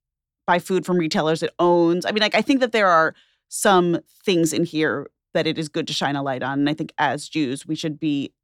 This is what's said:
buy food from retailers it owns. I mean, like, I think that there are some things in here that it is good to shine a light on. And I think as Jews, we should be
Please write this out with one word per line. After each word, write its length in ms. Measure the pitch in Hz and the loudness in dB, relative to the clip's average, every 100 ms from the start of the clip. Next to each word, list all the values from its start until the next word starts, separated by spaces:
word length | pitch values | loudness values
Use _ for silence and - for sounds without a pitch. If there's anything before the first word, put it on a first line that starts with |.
| _ _ _ _ - | _ _ _ _ -2
buy 100 | 175 | -2
food 260 | - 185 160 | 0 -2 0
from 120 | 180 | 0
retailers 440 | 160 190 156 160 | 0 0 0 -2
it 100 | 165 - | -4 0
owns. 460 | 175 175 170 175 - | 2 4 4 2 -2
I 60 | |
mean, 100 | 214 | -2
like, 140 | 208 214 | 0 0
I 60 | |
think 180 | 220 269 | 2 0
that 120 | 247 | 2
there 160 | 226 196 | 2 4
are 280 | 165 160 - _ _ _ | 4 2 -2 _ _ _
some 520 | - 214 185 175 170 - _ | -2 4 4 4 -2 -6 _
things 280 | - 175 165 | 0 2 2
in 120 | 156 | 0
here 460 | 170 156 151 123 151 _ _ 175 | -2 0 0 -2 -8 _ _ -2
that 100 | 156 | -2
it 100 | 160 | -2
is 120 | 156 | -4
good 180 | 170 147 | -6 -4
to 60 | |
shine 220 | 147 143 143 | -4 -2 -2
a 80 | |
light 200 | 139 127 | -4 -4
on. 160 | 123 139 | -4 0
And 100 | 143 | 0
I 40 | |
think 180 | 147 151 - | 0 -6 -2
as 320 | 147 139 - | -2 -2 -6
Jews, 360 | 156 135 143 - | -4 -4 -4 -6
we 100 | 156 | -6
should 240 | 160 147 | -6 -4
be 320 | 160 143 131 _ | -4 -4 -6 _